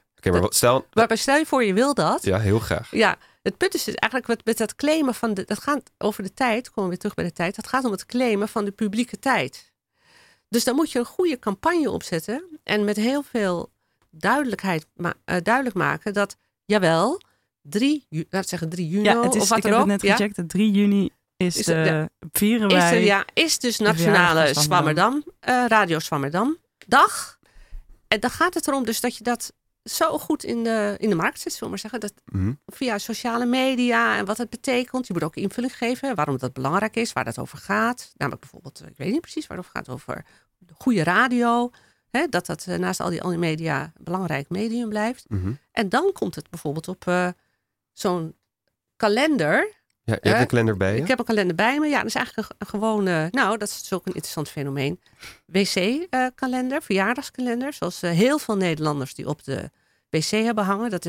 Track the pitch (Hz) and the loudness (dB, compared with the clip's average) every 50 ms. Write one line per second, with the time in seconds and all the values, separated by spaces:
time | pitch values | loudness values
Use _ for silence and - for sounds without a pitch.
0 | _ _ _ _ - 101 90 87 87 - - - - 120 123 135 - - - 214 | _ _ _ _ 0 2 2 2 2 2 2 2 4 4 4 2 0 0 2 2
1 | 226 226 233 214 - - 277 302 311 - - 262 247 208 185 196 254 285 277 220 | 2 4 2 0 2 2 2 2 2 2 2 2 2 2 2 4 2 2 2 2
2 | 170 160 220 302 - - 92 101 110 98 101 117 - - 90 - - - - 208 | 2 2 0 0 0 0 0 2 2 2 2 2 2 0 -2 -4 -4 -2 0 2
3 | 220 190 - - _ _ _ _ - - 196 - 349 381 - 320 - - - - | 2 2 2 -2 _ _ _ _ -6 -6 -2 0 0 0 0 -2 -4 -6 -4 -2
4 | - 226 - 262 240 - 233 - - - 233 - 220 208 - - - 294 311 320 | -2 -2 -2 -2 -2 -2 -4 -2 -2 -2 -2 0 -2 -4 -4 -2 0 2 2 2
5 | 302 254 226 - - 233 214 190 185 - 214 202 - - 294 277 - _ _ - | 2 0 0 -2 -2 -2 -2 -2 -4 -4 -6 -4 -2 -2 -2 -2 -4 _ _ -4
6 | - 202 214 - 202 190 - - 269 247 214 226 254 - - - 196 185 175 175 | -2 -2 -2 -4 -6 -8 -4 -2 0 0 0 0 -2 -4 -6 -4 -2 -2 -2 -4
7 | - 214 - - 165 175 - - 170 175 202 - 214 - - 262 262 247 196 185 | -6 -6 -4 -4 -4 -4 -4 -2 -4 -4 -4 -6 -6 -4 -2 -2 0 -2 -2 -4
8 | - - - 247 254 240 220 202 208 220 - 220 208 202 196 - 226 208 190 220 | -6 -6 -2 0 0 2 2 0 -2 -2 -2 -4 -4 -4 -4 -4 -4 -2 0 -2
9 | 247 - - - - 269 254 202 131 131 - - - _ _ _ _ _ _ _ | -2 -4 -6 -6 -2 -2 0 0 -2 -4 -8 -12 -20 _ _ _ _ _ _ _
10 | _ _ _ _ _ _ _ _ _ _ - 240 233 - 240 277 320 302 - 240 | _ _ _ _ _ _ _ _ _ _ -2 0 0 2 2 2 0 0 0 -2
11 | 240 - - - 370 349 302 240 - 220 196 - - 311 349 349 302 220 - 170 | -4 -2 -2 0 0 0 0 -2 -2 -4 -4 0 0 0 2 2 2 0 -2 -4
12 | - - - 165 - - 214 277 359 359 311 302 _ - - 214 208 202 208 208 | -4 -4 -4 -4 -4 -4 -6 -6 -8 -10 -16 -12 _ -2 0 0 2 0 0 0
13 | 214 240 269 285 285 - - 240 208 190 180 170 - - _ _ _ _ _ _ | 0 0 0 0 -2 -4 -2 -2 0 0 -2 -2 -6 -8 _ _ _ _ _ _
14 | _ _ - 160 156 190 240 285 302 254 202 - - 196 175 160 - - _ - | _ _ -12 -4 -2 0 2 2 0 -2 -4 -4 -2 -2 -2 -2 -4 -8 _ -6
15 | 175 170 - - _ - - 180 170 208 226 262 277 247 202 185 156 143 147 - | -6 -6 -6 -6 _ -4 -4 -2 0 2 2 2 0 -2 -2 0 0 0 -2 -2
16 | - 214 196 208 202 196 - - _ _ _ _ _ - 202 214 185 160 165 160 | -4 -4 -2 -2 -2 -2 -4 -10 _ _ _ _ _ 0 2 4 4 4 4 4
17 | 180 233 311 403 - _ _ _ _ _ _ _ _ 147 143 202 247 277 302 294 | 4 2 0 -2 -8 _ _ _ _ _ _ _ _ -6 -2 0 2 2 2 0
18 | - _ - 156 165 - - 190 185 - - 170 - 160 170 180 180 156 170 202 | -2 _ -8 -8 -6 -4 -4 -6 -4 -4 -6 -6 -6 -6 -4 -4 -4 -2 0 2
19 | 208 220 226 233 240 240 - 214 214 196 226 226 - 220 202 - - 202 202 196 | 4 4 4 4 4 2 2 2 2 2 2 2 2 4 4 4 4 4 2 2
20 | - 202 202 233 202 214 202 - 175 160 - 185 214 220 202 196 208 202 202 202 | 2 2 4 4 2 0 -2 -4 -6 -2 0 2 2 4 4 4 4 4 4 4
21 | 190 - - _ _ _ _ - 180 180 175 - 214 - 165 160 160 165 160 156 | 2 0 -4 _ _ _ _ -2 0 0 0 0 0 2 2 2 4 2 2 0
22 | 156 - - _ - 160 - - 208 208 226 240 214 202 185 180 175 170 170 175 | -2 -4 -8 _ -12 -8 -2 2 2 4 4 4 4 4 6 6 6 6 6 4
23 | - 202 202 196 - - - - 320 320 - - - 247 220 - 220 208 160 160 | 4 4 4 2 0 0 0 2 2 2 0 0 0 -2 0 2 2 2 2 4
24 | 170 165 - 185 180 175 160 160 156 147 135 143 147 151 170 180 165 156 151 156 | 4 4 6 6 6 6 6 6 4 4 4 4 2 4 4 4 4 4 4 4
25 | 185 220 262 294 294 - - _ - - 247 247 247 233 226 220 202 175 165 151 | 2 2 2 0 -4 -8 -12 _ -2 0 2 2 2 4 4 4 4 4 2 -2
26 | - - - 147 139 139 156 175 220 269 320 - _ _ _ _ - - 175 277 | -2 -2 -2 -2 -2 -2 0 0 0 0 -2 -4 _ _ _ _ -2 2 6 6
27 | 339 - - - - - - _ _ _ _ - - - - - - - - - | 6 6 4 -2 -10 -10 -14 _ _ _ _ -20 -18 -16 -16 -16 -16 -18 -20 -20
28 | _ _ - 220 208 247 - - 320 359 359 330 - - 277 277 254 220 226 - | _ _ -2 0 0 -2 0 2 0 2 2 0 -2 -2 -2 -2 -2 -2 -2 -2
29 | - 254 240 - 220 240 240 233 - - - _ _ _ _ _ _ - - - | -2 -4 -4 -4 -4 -4 -4 -4 -6 -10 -16 _ _ _ _ _ _ -10 -2 0
30 | 339 320 - 311 - - 311 294 - - 233 233 226 226 226 220 208 208 208 - | 0 0 0 -2 -2 -4 -4 -4 -4 -4 -4 -2 -2 -2 0 0 0 -2 -2 -2
31 | - 220 196 165 165 247 294 - - 349 - - - - 180 196 - 214 - 233 | 0 0 0 2 0 -2 -4 -6 -8 -10 -10 -8 -8 -8 -8 -8 -8 -10 -10 -8
32 | 214 208 - _ _ - - 98 92 104 131 - _ - - - - 247 220 202 | -8 -10 -10 _ _ -6 -4 -2 -2 -2 -2 -4 _ -20 -10 -6 -4 -2 -2 -2
33 | - - 226 - - 240 226 233 247 240 240 262 262 262 262 240 247 240 233 226 | -4 -6 -8 -6 -4 -4 -2 -2 0 0 2 2 2 2 2 2 2 2 2 2
34 | 233 226 214 208 202 185 214 - 247 220 - - - - 254 247 254 - - 254 | 2 2 0 0 -2 -2 -4 -4 -6 -8 -8 -6 -4 -2 0 0 -2 -2 -4 -6
35 | 247 - 190 170 156 160 - - 185 196 - - 240 262 - - - 226 254 247 | -4 -4 -4 -2 -2 -4 -2 -4 -4 -4 -4 -4 -4 -4 -4 -4 -2 -2 -2 -2
36 | - 277 247 175 147 143 139 123 123 127 127 - 131 135 156 190 214 220 - 220 | -4 -4 -2 -2 0 0 -2 -2 -4 -6 -4 -4 -2 0 0 0 0 -2 -2 -2
37 | 233 226 - - 165 - 113 - 127 127 - 147 - - 196 208 220 233 247 - | -4 -2 -2 -4 -4 -4 -6 -8 -10 -10 -12 -12 -6 -2 0 0 0 0 -2 -4
38 | - - _ - 139 139 - - - - - - - 147 - - 147 - - - | -8 -16 _ -6 -6 -6 -6 -8 -12 -18 -20 -18 -18 -18 -18 -18 -20 -20 -14 -8
39 | 135 139 220 320 349 - - 320 302 - - - 180 - - - - - 127 131 | -4 -2 -2 -2 -4 -6 -8 -10 -10 -10 -10 -12 -12 -12 -12 -12 -10 -10 -12 -12
40 | - - - - - _ _ _ _ _ _ _ _ _ - - - 262 240 196 | -10 -10 -10 -10 -12 _ _ _ _ _ _ _ _ _ -20 -4 -2 0 2 2
41 | 156 160 180 202 247 262 247 240 240 233 233 240 240 247 - _ _ _ _ _ | 2 2 4 4 2 2 2 2 2 2 2 2 0 -2 -6 _ _ _ _ _
42 | _ _ - 240 320 330 - 175 - - 165 156 - - 180 170 180 180 185 - | _ _ -2 -2 -2 0 -2 -2 -4 -4 -8 -8 -8 -6 -4 -2 -2 -2 -2 -4
43 | - 180 175 160 - 180 175 165 175 165 160 156 165 160 147 135 143 165 - _ | -4 -4 -4 -4 -4 -4 -2 -2 -2 -2 -2 -2 -2 -4 -4 -4 -4 -8 -12 _
44 | - - 170 185 190 170 156 135 139 - 175 190 214 226 226 240 240 220 208 214 | -10 -8 -6 -4 -4 -4 -4 -4 -6 -6 -6 -4 -4 -4 -4 -4 -4 -4 -4 -2
45 | 208 226 254 - - - 113 98 90 95 123 143 _ _ _ - 135 190 175 254 | -2 -4 -4 -6 -8 -6 -6 -4 -4 -4 -6 -8 _ _ _ -4 -2 -2 0 0
46 | 339 392 370 - - 196 - - - _ - 170 - 151 139 160 - - 185 - | 0 0 -2 -2 -4 -6 -6 -8 -12 _ -14 -10 -8 -6 -6 -6 -8 -10 -12 -8
47 | - - 180 180 180 180 175 - _ _ _ _ _ _ _ _ _ _ _ - | -4 -2 0 0 0 -2 -4 -8 _ _ _ _ _ _ _ _ _ _ _ -4
48 | - 202 180 180 160 160 156 _ _ _ _ _ _ _ _ _ _ _ _ - | -2 0 0 0 -2 -6 -10 _ _ _ _ _ _ _ _ _ _ _ _ -2
49 | - 214 208 226 285 320 302 247 160 147 170 233 349 427 - _ _ _ _ _ | 0 2 2 2 2 2 2 2 2 2 2 2 2 0 -4 _ _ _ _ _
50 | _ - 110 - - - - 233 127 117 - 120 117 110 107 92 98 95 104 117 | _ -2 -2 2 2 4 4 4 4 2 2 2 2 2 2 2 0 0 0 0
51 | 147 190 262 254 226 - 226 208 196 180 170 165 208 233 269 294 311 302 294 233 | 0 0 0 0 0 0 0 0 2 0 0 0 0 2 2 2 0 0 0 0
52 | 180 220 - - - - - - 208 - - - - - - 208 208 220 220 208 | -2 -2 -2 -4 -4 -4 -6 -8 -8 -8 -10 -12 -10 -8 -4 -2 -2 0 0 0
53 | 202 185 175 160 156 165 185 262 262 196 214 220 415 285 - - - - - 180 | 0 2 2 0 0 0 0 0 0 0 0 -2 -4 -6 -8 -10 -8 -6 -6 -6
54 | - - - - 160 - - - 147 - - - 139 139 139 143 135 143 170 - | -4 -6 -8 -8 -8 -8 -8 -8 -8 -6 -6 -6 -6 -4 -4 -2 -2 -2 -4 -6
55 | _ _ _ _ - - - - _ _ 160 190 202 - - 196 180 202 247 294 | _ _ _ _ -20 -20 -20 -20 _ _ 0 0 0 0 0 0 0 0 0 -2
56 | 349 381 - 254 254 254 247 - - 262 247 254 254 254 269 311 - - 196 190 | -4 -2 -2 -2 -2 -2 -4 -4 -4 -4 -2 -2 -2 -2 -4 -4 -4 -2 0 0
57 | 190 208 247 277 269 - - - 254 247 233 240 254 277 294 - - 175 180 - | 0 0 -2 -4 -6 -10 -8 -6 -4 -4 -2 -2 -4 -6 -6 -6 -6 -6 -6 -4
58 | - 175 170 165 214 254 294 302 - - 220 196 185 180 165 151 156 156 147 143 | -4 0 2 4 4 4 4 2 0 -2 0 0 0 0 0 0 -2 -2 -2 -2
59 | 127 127 - - 135 - 156 - - - 135 - - 139 - _ _ _ _ _ | -4 -6 -8 -10 -8 -8 -8 -8 -6 -6 -6 -6 -8 -10 -14 _ _ _ _ _
60 | _ _ - 160 156 - - 214 220 233 233 220 202 185 196 196 226 240 202 175 | _ _ -2 -2 0 0 0 0 2 2 0 0 0 0 -2 -2 -2 -2 -4 -4
61 | - | -6